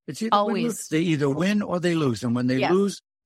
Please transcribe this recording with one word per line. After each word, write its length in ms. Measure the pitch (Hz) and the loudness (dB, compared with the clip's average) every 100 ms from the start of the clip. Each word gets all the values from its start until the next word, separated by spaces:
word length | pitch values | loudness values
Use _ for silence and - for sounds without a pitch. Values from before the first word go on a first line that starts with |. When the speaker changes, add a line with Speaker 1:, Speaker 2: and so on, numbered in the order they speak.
| - | -16
Speaker 1:
It's 160 | 139 | -8
either 80 | 220 208 | 0 2
win-lose. 180 | 208 202 | 2 0
Speaker 2:
Always. 260 | 240 202 - | -2 -4 -4
Speaker 1:
They 120 | 160 | -2
either 280 | 175 156 143 | 0 2 0
win 300 | 139 185 208 | 0 0 0
or 180 | - 175 | 0 -2
they 140 | 175 | 0
lose. 280 | 165 143 110 | 2 0 0
And 120 | 123 | -2
when 120 | 120 127 | 0 0
they 120 | 131 | 0
Speaker 2:
Yes. 140 | 175 | 2
Speaker 1:
lose, 300 | 180 202 - - _ | 2 2 -2 -14 _